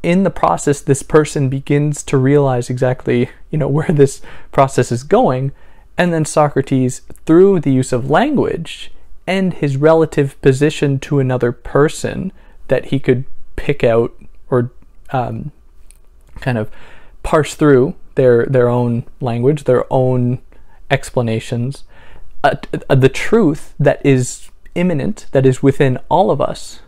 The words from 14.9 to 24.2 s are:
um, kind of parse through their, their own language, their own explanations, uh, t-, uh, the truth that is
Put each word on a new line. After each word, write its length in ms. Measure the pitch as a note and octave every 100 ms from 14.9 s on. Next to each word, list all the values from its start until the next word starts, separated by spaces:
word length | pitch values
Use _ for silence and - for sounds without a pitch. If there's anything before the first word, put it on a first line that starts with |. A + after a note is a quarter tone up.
| - -
um, 420 | C3+ A#2+ A2+ D3 - - - - - - - - -
kind 160 | - A#2+
of 140 | G#2+ - - - - -
parse 320 | - E3 D3
through 400 | - D3+ C3+ C#3 - - -
their, 240 | C3 A#2+ -
their 220 | C3 A#2+
own 360 | B2 A#2+ A#2 - -
language, 440 | B2 A#2 B2 D#3
their 260 | - B2+ -
own 500 | C3+ B2+ B2+ B2 B2 - - - - -
explanations, 960 | C#3 - - A#2 A2 - A#2+ A#2+ C#3 - - - - - -
uh, 100 | C#3
t-, 240 | - - - -
uh, 60 |
the 140 | C3+ C3
truth 680 | - - A3+ F#3 D3+ - -
that 260 | C#3+ C#3
is 460 | D3 C3